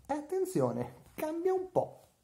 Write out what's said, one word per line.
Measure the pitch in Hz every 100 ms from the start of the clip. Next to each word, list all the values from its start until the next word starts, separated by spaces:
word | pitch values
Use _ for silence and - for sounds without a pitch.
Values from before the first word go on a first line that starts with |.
| -
E |
attenzione, | 294 294 381 370 151 123 120 123 - -
cambia | - 208 330 370
un | 381 370
po', | - - - - _